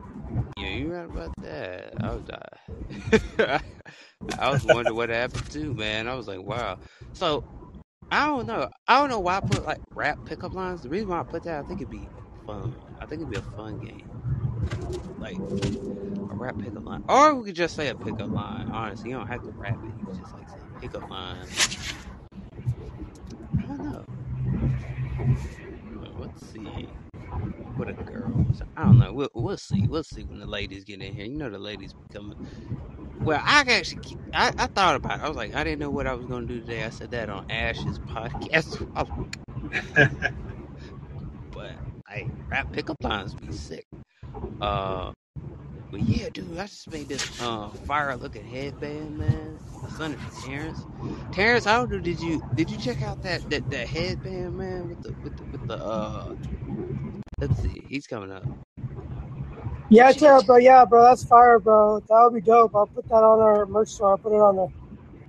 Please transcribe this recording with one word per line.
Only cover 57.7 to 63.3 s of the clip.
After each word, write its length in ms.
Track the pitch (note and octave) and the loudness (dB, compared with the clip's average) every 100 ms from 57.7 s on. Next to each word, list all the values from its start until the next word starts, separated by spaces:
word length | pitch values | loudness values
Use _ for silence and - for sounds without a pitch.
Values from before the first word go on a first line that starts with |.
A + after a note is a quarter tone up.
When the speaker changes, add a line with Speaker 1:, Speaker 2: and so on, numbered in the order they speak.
| - - | -4 -8
Speaker 1:
he's 200 | C3+ - | -10 -6
coming 240 | A#2 F#2+ | -8 -8
up. 120 | F#2+ C3 - - - - - - - - - - - - - - | -8 -10 -10 -16 -14 -12 -10 -10 -12 -12 -10 -12 -10 -10 -10 8
Speaker 3:
Yeah, 180 | G#3+ C4 | 12 12
Speaker 1:
You 60 | |
should 80 | C4+ | 10
Speaker 3:
yeah, 180 | D4+ C4+ | 10 10
bro. 120 | A3 B3 | 12 10
Yeah, 280 | B3+ C4 A#3+ | 12 12 12
bro. 160 | A#3 | 12
That's 180 | A#3+ B3+ | 12 10
fire, 340 | - A#3+ A#3+ A#3 | 10 10 12 10
bro. 420 | G3+ G#3+ G#3 G#3+ | 8 8 8 4
That 220 | - A3 | 6 8
would 100 | A#3+ | 8
be 60 | A#3 | 8
dope. 340 | F3+ A#3 A3+ | 6 8 8
I'll 120 | G#3 G3+ | 6 2
put 200 | B3 - | 0 2
that 160 | A3+ | 6
on 160 | A3 | 8